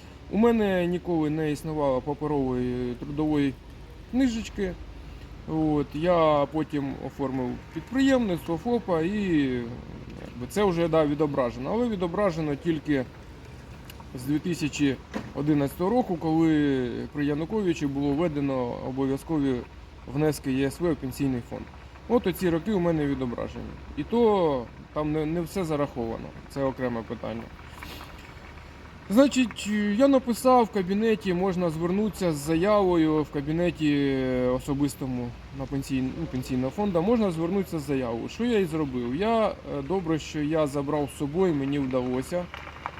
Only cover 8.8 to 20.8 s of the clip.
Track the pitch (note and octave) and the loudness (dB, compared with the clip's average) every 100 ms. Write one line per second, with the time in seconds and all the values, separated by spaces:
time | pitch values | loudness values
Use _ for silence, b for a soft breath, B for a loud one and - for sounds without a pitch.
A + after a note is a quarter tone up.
8.8 | - E3 E3 G#3+ G3 D#3 C#3 B2 A#2 A#2+ | 0 0 0 0 2 4 2 0 -4 -10
9.8 | - - - - - A#2 B2 G3+ G#3 E3 | -12 -14 -14 -12 -12 -10 -4 0 2 4
10.8 | E3+ D#3+ D3+ D3 D3+ C#3 B2 A2+ C3+ G#3+ | 4 4 4 2 2 2 0 0 -2 0
11.8 | B3 G3+ F3+ F3+ G3+ D#3+ D3+ C#3+ E3+ D#3 | 0 0 -2 0 0 0 -2 -2 0 0
12.8 | D3+ C#3 B2 - - - - - - - | 0 0 -2 -8 -18 -18 -18 -18 -16 -16
13.8 | - - - C3 B2+ D3 F3+ D#3+ D3+ - | -16 -16 -14 -8 -2 -2 0 -2 -2 2
14.8 | C#3+ B2 - - - - D3 D3 C#3 - | 0 0 -4 -10 -8 -4 2 2 2 0
15.8 | F3+ A#3+ A#3 F3 D#3+ D#3+ E3 D3+ C#3+ C3+ | 2 2 2 0 2 4 6 4 4 2
16.8 | B2 A2+ A#2+ D3 D3 D3 E3 A3 F#3+ D#3+ | 0 -4 -6 -2 0 0 -2 0 0 2
17.8 | D3 C#3 C#3+ C#3+ F3 D3 C#3 C3 A#2+ G2 | 0 0 0 2 0 0 0 0 -2 -4
18.8 | B2 C3 C3+ C#3 - D#3 C#3 B2 - - | -4 -2 0 0 0 0 2 0 -4 -14
19.8 | - - - C3+ D#3 D3 C#3 C3 C3+ C3 | -18 -18 -6 0 2 0 0 0 0 0